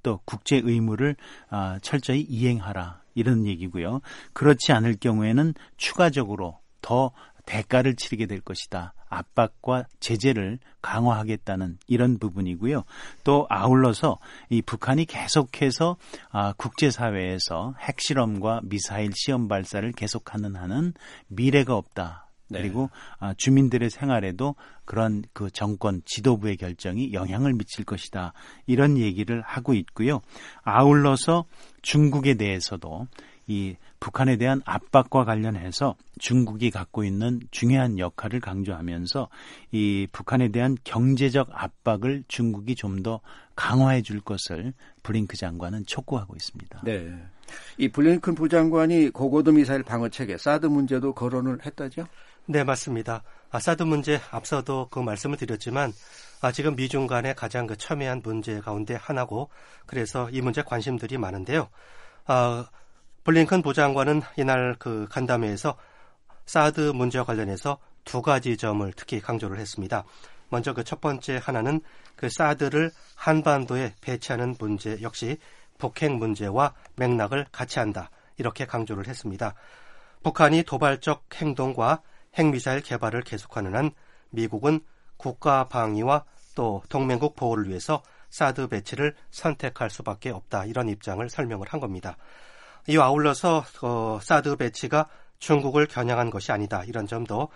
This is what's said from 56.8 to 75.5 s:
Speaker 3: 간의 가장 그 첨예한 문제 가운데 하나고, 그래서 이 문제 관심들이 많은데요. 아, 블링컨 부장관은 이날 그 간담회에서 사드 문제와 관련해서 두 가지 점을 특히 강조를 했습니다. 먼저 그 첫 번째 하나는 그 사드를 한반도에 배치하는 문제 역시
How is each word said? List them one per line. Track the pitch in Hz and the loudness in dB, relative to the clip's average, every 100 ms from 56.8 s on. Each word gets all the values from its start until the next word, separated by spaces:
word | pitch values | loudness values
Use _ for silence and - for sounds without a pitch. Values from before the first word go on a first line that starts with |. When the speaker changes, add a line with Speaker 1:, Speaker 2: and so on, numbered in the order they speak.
| 131 135 127 | -2 0 0
Speaker 3:
간의 | 123 131 | 0 -2
가장 | 135 113 123 113 | -4 -6 -4 -6
그 | 107 | -8
첨예한 | - 151 131 127 | -6 -4 -4 -4
문제 | 110 110 110 107 | -4 -6 -4 -6
가운데 | 110 104 107 | -6 -6 -6
하나고, | 120 - 139 123 110 147 - - - | -8 -4 -4 -4 -6 -8 -14 -20 -20
그래서 | - 131 110 131 117 | -10 -6 -4 -4 -4
이 | 127 | -2
문제 | 123 120 | -2 -2
관심들이 | - 120 135 123 117 131 | -2 -4 -4 -4 -4 -6
많은데요. | 95 95 90 156 127 - - - - - | -6 -6 -2 -2 -2 -10 -20 -20 -20 -18
아, | - 127 123 120 120 - - - - - | 0 2 4 0 -8 -18 -20 -20 -20 -6
블링컨 | - 165 160 185 | 4 6 6 4
부장관은 | 147 156 143 135 135 151 - - | 4 4 4 4 4 2 0 -2
이날 | 135 131 123 120 | 2 2 2 -2
그 | 123 110 107 | -6 -6 -4
간담회에서 | 135 127 123 107 101 151 - - - - _ - - - | -4 0 2 0 -2 -4 -4 -12 -20 -20 _ -20 -20 -2
사드 | 165 151 151 147 | 4 4 4 0
문제와 | 131 123 127 | 2 0 0
관련해서 | 123 110 101 95 143 139 - - | -2 -2 -2 -4 -4 -6 -10 -20
두 | - 127 | -6 -4
가지 | 151 131 - 113 | 2 2 2 -2
점을 | 113 104 98 | 0 -2 -4
특히 | - - 110 | -8 -8 -6
강조를 | - 117 104 98 | -4 -4 -4 -8
했습니다. | - - 95 110 - - - - - | -8 -8 -4 -4 -6 -18 -20 -20 -6
먼저 | 123 135 | -4 -4
그 | 120 | -6
첫 | 110 156 | -8 -4
번째 | 151 135 - 131 | -4 -4 -4 -6
하나는 | - 120 120 156 - - - | -2 -2 0 -2 -4 -20 -20
그 | - 123 | -8 -8
사드를 | - 156 147 143 147 165 - - - | 0 0 2 0 0 0 -4 -20 -6
한반도에 | 160 156 151 139 120 127 123 - | 2 2 4 2 0 -4 -4 -8
배치하는 | - 120 - 120 123 123 | -8 -8 -4 -4 -2 -4
문제 | 107 101 107 110 | -4 -4 -4 -6
역시 | 113 - 117 151 - | -8 -6 -6 -6 -10